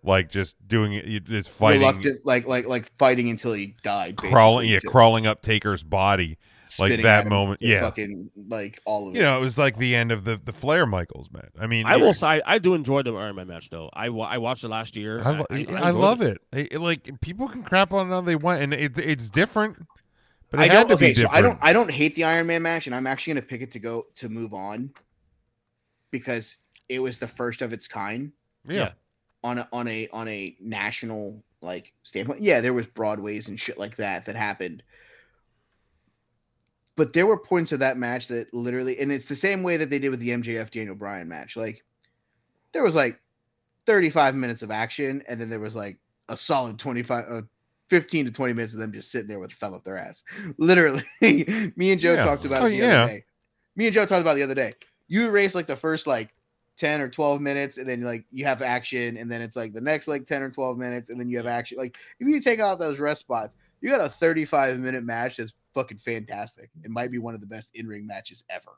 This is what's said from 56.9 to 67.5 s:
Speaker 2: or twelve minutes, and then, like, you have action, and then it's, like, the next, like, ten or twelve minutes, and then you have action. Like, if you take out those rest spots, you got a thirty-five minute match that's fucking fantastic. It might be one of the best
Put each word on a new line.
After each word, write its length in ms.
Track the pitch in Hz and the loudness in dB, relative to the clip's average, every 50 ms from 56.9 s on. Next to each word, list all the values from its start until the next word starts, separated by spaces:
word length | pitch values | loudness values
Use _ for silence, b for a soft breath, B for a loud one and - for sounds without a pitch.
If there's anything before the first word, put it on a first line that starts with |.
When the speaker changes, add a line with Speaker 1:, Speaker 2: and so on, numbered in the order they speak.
| 151 151 | -2 -2
Speaker 2:
or 80 | 139 | -4
twelve 320 | 123 120 - 151 143 143 143 | -6 -4 0 0 0 0 0
minutes, 380 | 143 139 139 143 139 139 - | -2 -4 -2 -4 -4 -6 -8
and 100 | 127 131 | -10 -8
then, 140 | 131 127 120 | -6 -6 -6
like, 240 | 120 123 117 117 110 _ | -4 -6 -8 -8 -12 _
you 140 | - 131 143 | -12 -4 -2
have 180 | 143 131 110 | -2 -2 -2
action, 540 | 135 123 123 123 120 - - 123 120 120 117 | -2 -2 -2 -4 -4 -4 -4 -4 -4 -4 -6
and 160 | 113 117 117 | -8 -10 -10
then 100 | 120 117 | -8 -8
it's, 140 | 117 110 - | -10 -10 -8
like, 160 | 127 113 110 | -10 -10 -8
the 80 | 104 113 | -10 -8
next, 300 | 120 147 156 147 - - | -4 -2 -2 -2 -2 -6
like, 160 | 147 143 135 | -6 -6 -4
ten 180 | - 151 139 135 | -6 -6 -6 -6
or 60 | 131 | -8
twelve 280 | 127 - 131 127 123 | -6 -6 -4 -4 -4
minutes, 320 | 120 127 123 123 123 117 - | -6 -6 -8 -8 -8 -10 -12
and 60 | 117 | -10
then 120 | 123 123 123 | -8 -6 -6
you 80 | 123 | -6
have 100 | 120 117 | -6 -4
action. 300 | 120 120 120 123 - 123 | -4 -6 -6 -6 -8 -10
Like, 180 | 131 131 123 B B B B B _ | -10 -10 -10 B B B B B _
if 80 | 240 | 0
you 140 | 277 302 285 | 0 0 2
take 180 | - 254 233 220 | 2 0 2 2
out 180 | 214 202 190 | 2 0 0
those 220 | 170 170 156 143 139 | -2 -4 -4 -4 -2
rest 220 | 147 147 151 - | -2 -4 -4 -4
spots, 340 | - _ 123 117 110 113 _ _ _ _ _ _ | -6 _ -4 -4 -4 -8 _ _ _ _ _ _
you 100 | - 233 | -2 0
got 120 | 277 254 | 0 0
a 80 | 170 143 | 0 -2
thirty-five 680 | - - 170 165 160 160 156 - - 147 135 131 131 127 | -2 2 2 2 2 2 -2 0 2 2 2 2 0 -2
minute 260 | 127 127 131 127 117 | -4 -6 -6 -6 -6
match 320 | 120 113 117 120 131 - | -6 -6 -4 -4 -6 -6
that's 160 | - 117 110 _ _ _ _ _ | -8 -12 -12 _ _ _ _ _
fucking 260 | 135 127 - 113 101 | -6 -6 -6 -10 -12
fantastic. 720 | - 123 117 113 107 - - 101 104 110 - _ - _ _ 160 - | -8 -8 -8 -8 -8 -10 -10 -10 -10 -12 -14 _ -20 _ _ -20 -16
It 60 | 107 | -10
might 220 | 113 117 123 123 | -8 -8 -6 -6
be 80 | 123 120 | -6 -8
one 160 | 113 117 113 | -8 -8 -12
of 60 | 107 | -14
the 40 | 104 | -16
best 300 | 101 | -16